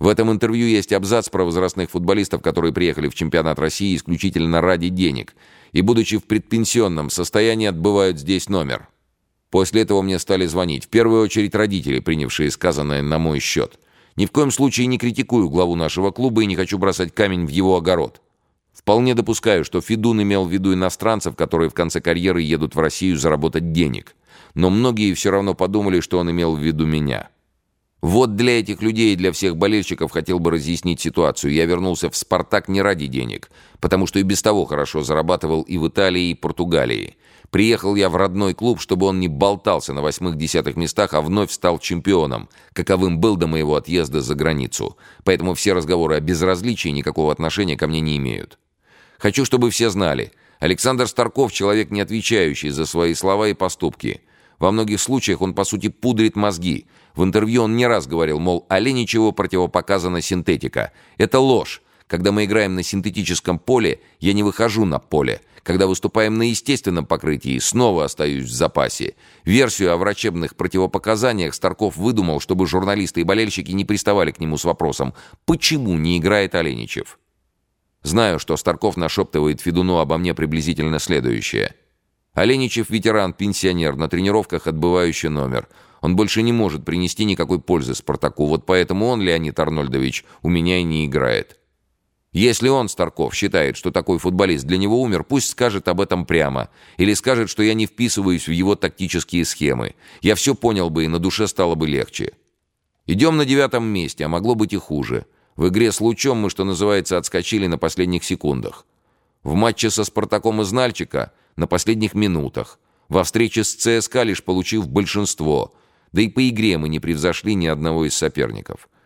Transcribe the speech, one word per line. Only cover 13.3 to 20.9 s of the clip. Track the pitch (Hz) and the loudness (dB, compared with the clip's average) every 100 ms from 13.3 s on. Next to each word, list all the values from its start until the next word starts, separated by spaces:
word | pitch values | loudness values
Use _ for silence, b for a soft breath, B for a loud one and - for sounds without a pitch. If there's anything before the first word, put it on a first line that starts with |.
| 73 | -2
счет. | - - - - b b b b | -2 -2 -2 -6 b b b b
Ни | 95 | 0
в | |
коем | - 139 | 2 2
случае | 123 139 - 123 | 2 0 2 0
не | 127 | 0
критикую | 120 113 117 120 85 | -2 -2 0 2 2
главу | 82 87 | 2 2
нашего | 85 78 92 98 | 0 -2 0 -2
клуба | 107 131 110 | 0 0 2
и | 104 | 0
не | |
хочу | 90 90 98 | 0 -2 0
бросать | 98 90 87 | 0 0 -2
камень | - 101 90 80 | 0 0 0 -2
в | |
его | 80 95 90 | 2 2 2
огород. | 85 87 69 - _ _ _ _ _ | 2 0 -2 -8 _ _ _ _ _
Вполне | - - 113 127 | -4 2 4 4
допускаю, | 120 110 110 113 92 | 2 0 0 2 2
что | 73 90 | 0 -2
Федун | - 110 117 110 | -2 0 2 2
имел | 101 98 | 2 0
в | 90 | 0
виду | 95 95 | 0 0
иностранцев, | 92 92 | 2 0